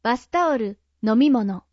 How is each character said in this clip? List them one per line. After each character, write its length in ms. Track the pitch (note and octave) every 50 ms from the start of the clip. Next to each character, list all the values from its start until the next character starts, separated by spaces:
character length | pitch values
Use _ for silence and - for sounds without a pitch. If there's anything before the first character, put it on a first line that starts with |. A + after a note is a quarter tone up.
バ 160 | _ A3 B3
ス 140 | B3 - _
タ 180 | - F4 F4 D#4+
オ 80 | D4
ル、 220 | B3 A3 G3+ G#3 _ _ _ _ _ -
飲 120 | G#3+ A3
み 140 | A#3 C#4 D4+
物。 340 | C4+ A#3+ G#3+ G3+ F#3+ F3 _ _